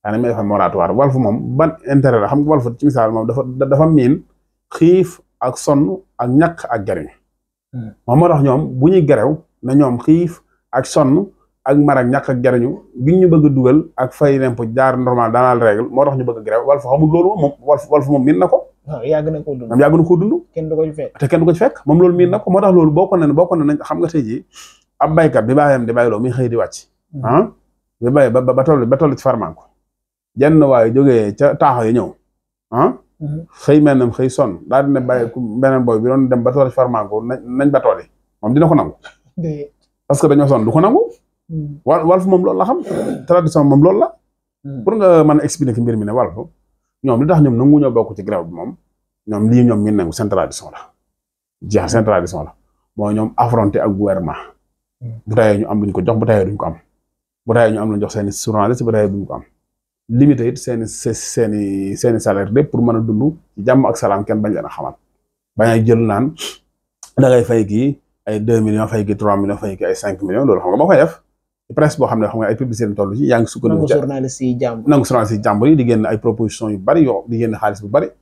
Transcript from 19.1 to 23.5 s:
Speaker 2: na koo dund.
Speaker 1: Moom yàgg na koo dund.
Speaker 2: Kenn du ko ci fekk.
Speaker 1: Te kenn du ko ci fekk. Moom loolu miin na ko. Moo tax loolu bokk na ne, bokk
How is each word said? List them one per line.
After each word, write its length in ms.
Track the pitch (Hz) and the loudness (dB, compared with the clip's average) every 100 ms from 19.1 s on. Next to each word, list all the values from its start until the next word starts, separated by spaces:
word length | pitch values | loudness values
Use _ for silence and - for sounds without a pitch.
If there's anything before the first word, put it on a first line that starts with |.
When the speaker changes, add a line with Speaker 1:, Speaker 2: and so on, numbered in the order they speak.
| 151 151 | -2 -2
Speaker 2:
na 120 | 156 | -8
koo 100 | 151 131 | -8 -10
dund. 140 | 117 | -2
Speaker 1:
Moom 100 | 120 | 2
yàgg 160 | 143 165 | 4 4
na 60 | |
koo 140 | 165 175 | 2 2
dund. 160 | 208 339 - | 0 -4 -6
Speaker 2:
Kenn 160 | - 156 | -10 -4
du 60 | 156 | -4
ko 80 | |
ci 80 | 160 | -4
fekk. 260 | 151 127 - | -6 -12 -6
Speaker 1:
Te 80 | 139 | -2
kenn 120 | 170 | 2
du 40 | 165 | 2
ko 80 | |
ci 60 | 165 | 2
fekk. 260 | 262 - 139 | -2 -2 0
Moom 140 | 170 | 4
loolu 140 | 180 175 | 4 4
miin 140 | 180 | 0
na 80 | 202 | 0
ko. 100 | - | 0
Moo 100 | 190 | 2
tax 120 | 196 | 4
loolu 180 | 180 156 | 4 4
bokk 260 | 151 190 180 | 2 0 0
na 80 | 151 | 2
ne, 60 | |
bokk 220 | 143 180 | 2 0